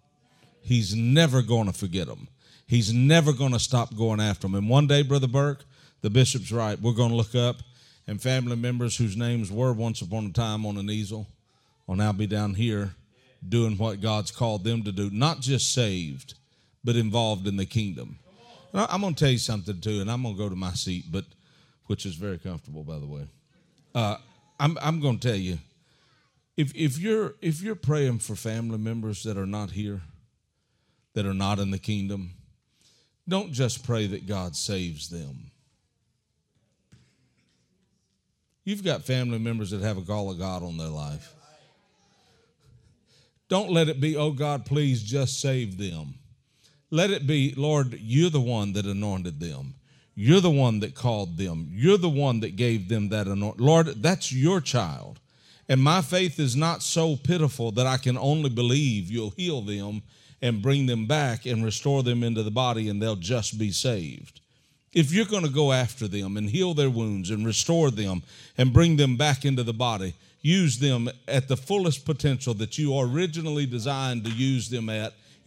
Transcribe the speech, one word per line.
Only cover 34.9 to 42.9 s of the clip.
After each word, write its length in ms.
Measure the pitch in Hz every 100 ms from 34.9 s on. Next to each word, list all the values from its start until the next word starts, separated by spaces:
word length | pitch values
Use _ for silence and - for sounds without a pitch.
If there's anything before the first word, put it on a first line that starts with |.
| 76 -
them. 400 | 85 71 65 - _ _ _ _ _ _ _ _ _ _ _ _ _ _ _ _ _ _ _ _ _ _ _ _ _ _ _ _ _ _ _
You've 200 | 190 208
got 200 | 185 139
family 340 | - 127 123 113
members 320 | 113 113 101
that 120 | 101
have 160 | 107 95
a 40 |
call 280 | 90 104 98
of 80 | 87
God 240 | 95 90
on 140 | 87 82
their 120 | 80
life. 460 | 76 73 73 - - _ - _ _ _ _ _ _ _ _ _ _ _ - _